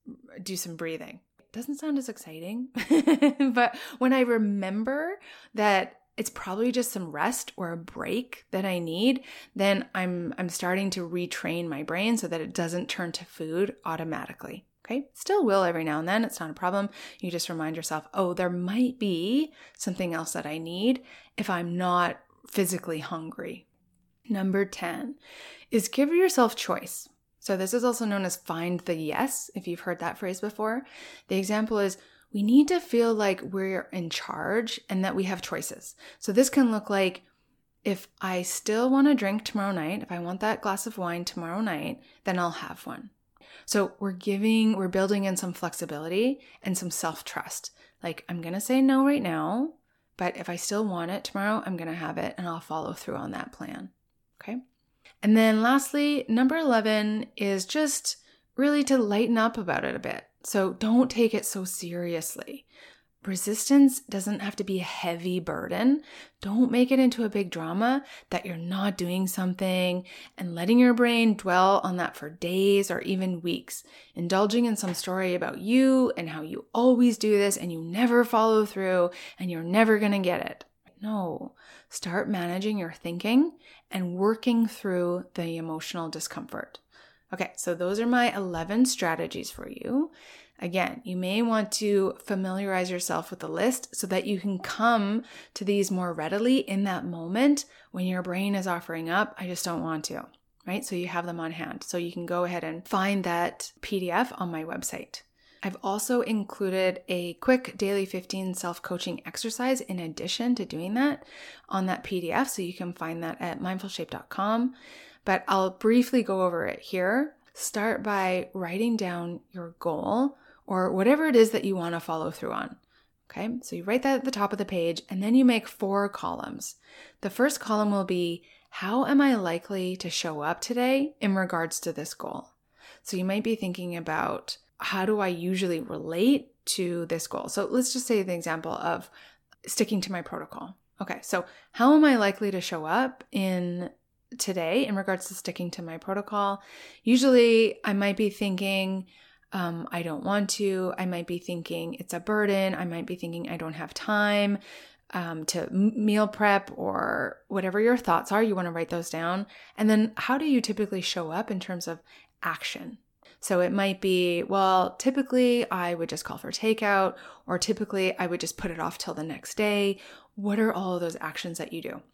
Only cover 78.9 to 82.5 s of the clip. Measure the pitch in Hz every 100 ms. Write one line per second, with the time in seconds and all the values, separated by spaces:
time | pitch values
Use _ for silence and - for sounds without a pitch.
78.9 | 185 175 - - - 185 165 170 208 220
79.9 | 208 208 202 180 175 - - - _ _
80.9 | - 208 208 175 - - _ - - -
81.9 | - 180 180 - 190 175